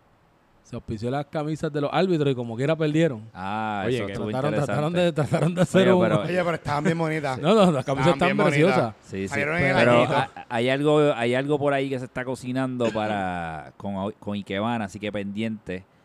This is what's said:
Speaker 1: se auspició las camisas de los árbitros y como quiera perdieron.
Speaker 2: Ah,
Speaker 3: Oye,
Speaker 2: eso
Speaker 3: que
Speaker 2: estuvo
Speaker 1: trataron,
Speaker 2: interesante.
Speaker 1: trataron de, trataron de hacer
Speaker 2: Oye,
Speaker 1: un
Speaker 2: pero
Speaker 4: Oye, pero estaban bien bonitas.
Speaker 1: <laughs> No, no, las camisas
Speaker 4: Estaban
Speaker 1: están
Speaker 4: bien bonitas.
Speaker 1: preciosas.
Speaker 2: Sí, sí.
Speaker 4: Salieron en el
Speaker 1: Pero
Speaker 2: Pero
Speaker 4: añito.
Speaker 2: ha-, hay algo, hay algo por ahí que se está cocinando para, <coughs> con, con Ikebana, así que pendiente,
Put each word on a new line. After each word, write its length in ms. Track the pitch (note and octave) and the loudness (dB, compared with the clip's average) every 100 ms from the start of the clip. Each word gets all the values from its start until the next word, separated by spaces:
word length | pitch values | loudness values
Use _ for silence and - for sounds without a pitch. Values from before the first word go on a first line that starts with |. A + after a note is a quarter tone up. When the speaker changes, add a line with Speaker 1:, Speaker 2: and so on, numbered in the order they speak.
| _ _ _ _ _ _ | _ _ _ _ _ _
Speaker 1:
se 120 | - A#2+ | -14 -14
auspició 340 | - A#2 A#2 | -8 -6 -4
las 160 | C#3 C#3+ | -4 -4
camisas 460 | D#3+ D3+ D#3 D#3 | -6 -4 -4 -4
de 80 | D3 | -2
los 100 | C#3 | -2
árbitros 400 | D3 F#3 E3+ C#3+ | 0 2 2 2
y 20 | |
como 220 | B2 A#2+ A2+ | 0 -4 -2
quiera 200 | C#3 D#3 | 0 0
perdieron. 520 | D#3 D3+ E3 A#2 A2 | 2 2 2 0 -12
Speaker 2:
Ah, 520 | F2+ F#2+ G#2+ A2 G#2 G2+ | -10 -6 -4 -4 -2 -2
Speaker 3:
Oye, 100 | B2+ | -2
Speaker 2:
eso 80 | G2 | -4
Speaker 3:
que 60 | |
Speaker 2:
estuvo 160 | G2 G#2 | -6 -4
Speaker 1:
trataron, 200 | A#2+ C#3+ | -2 -2
Speaker 2:
interesante. 180 | D3+ C#3+ | -2 -2
Speaker 1:
trataron 200 | - D3+ | -2 -2
de, 200 | F3 F3 | 0 0
trataron 420 | D#3 B2+ E3 D#3 | 0 -2 0 0
de 80 | F3+ | 0
hacer 200 | F3+ F#3 | 2 4
Speaker 2:
Oye, 100 | F#3 | 6
Speaker 1:
un 100 | F3+ | 4
Speaker 2:
pero 200 | A2 G#2+ | 4 0
Speaker 4:
Oye, 140 | D#3 F3+ | 0 -2
pero 100 | F3 | 0
estaban 300 | E3 - D3 | -2 -2 -2
bien 140 | D3+ E3 | 0 0
bonitas. 400 | D#3+ D#3 C#3+ B2+ | 0 -2 -4 -2
Speaker 1:
<laughs> 20 | |
No, 140 | D3 | 2
no, 160 | A3 F#3 | 6 6
las 120 | C#3+ | 4
camisas 280 | B2 C3+ C3+ | 0 0 2
Speaker 4:
Estaban 0 | |
Speaker 1:
están 140 | C#3 F3+ | 4 2
Speaker 4:
bien 80 | G3+ | 2
bonitas. 580 | G3+ C#3+ D#3 - A#2+ | 2 4 4 4 0
Speaker 1:
preciosas. 0 | G2+ - | -4 -10
Speaker 2:
Sí, 120 | G2 | -6
sí. 60 | G2 | -4
Speaker 4:
Salieron 280 | C#3+ C#3+ E3+ | -2 -2 0
en 60 | |
el 100 | F3+ F#3 | 2 4
Speaker 1:
Pero 20 | A#2+ | 6
Speaker 2:
Pero 80 | A#2+ | 6
Speaker 4:
añito. 140 | B2 - | 4 2
Speaker 2:
ha-, 300 | - - - | -2 -6 -6
hay 200 | A#2+ B2 | -2 0
algo, 440 | C3+ D3 D3+ D3 | 2 4 4 4
hay 200 | A#2 A#2+ | 2 0
algo 240 | B2 C#3 D3 | 0 0 0
por 140 | C#3+ | 2
ahí 160 | C#3 C#3 | 0 0
que 100 | C3 | -4
se 60 | |
está 200 | B2+ - | -6 -8
cocinando 680 | B2 B2+ B2+ B2+ C3 B2+ A#2 | -6 -6 -6 -4 -4 -2 -2
para, 800 | G#2+ G#2+ G#2 F#2 F2+ E2 D#2 C2 | 0 -2 -2 -2 -4 -6 -8 -14
<coughs> 20 | - | -12
con, 360 | G2 G2 G2 | -8 -6 -6
con 220 | - - | -8 -8
Ikebana, 500 | G#2 F#2+ G2 A2 A#2 G2+ | -8 -6 -4 -2 -2 -6
así 120 | G#2 | -8
que 100 | G#2 | -8
pendiente, 720 | G#2 G2+ G2+ A2+ G#2+ - F#2 F#2+ _ | -6 -6 -4 -6 -6 -8 -10 -10 _